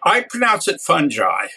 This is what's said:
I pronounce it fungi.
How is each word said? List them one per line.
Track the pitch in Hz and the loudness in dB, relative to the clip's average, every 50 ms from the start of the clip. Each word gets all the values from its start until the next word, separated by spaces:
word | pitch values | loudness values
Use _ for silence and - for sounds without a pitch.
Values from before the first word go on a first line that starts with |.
| - | 2
I | 165 196 240 | 2 2 2
pronounce | 240 240 - 240 247 233 220 202 - - | 0 -4 -4 -2 2 2 2 0 0 -4
it | 185 - | -4 -6
fungi. | - - 170 170 151 143 117 107 104 92 87 92 98 101 - | 0 0 2 2 2 0 0 2 0 0 2 0 -4 -6 -8